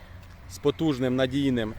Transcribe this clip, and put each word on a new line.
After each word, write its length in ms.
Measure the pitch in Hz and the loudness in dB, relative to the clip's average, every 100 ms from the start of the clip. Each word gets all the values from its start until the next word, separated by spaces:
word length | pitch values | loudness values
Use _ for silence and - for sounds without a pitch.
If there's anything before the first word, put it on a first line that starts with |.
| - - - - - | -12 -18 -18 -18 -16
з 80 | - | -2
потужним, 580 | 143 - 160 127 127 127 | 0 2 2 2 2 2
надійним, 580 | 131 135 139 123 110 | 2 2 2 2 0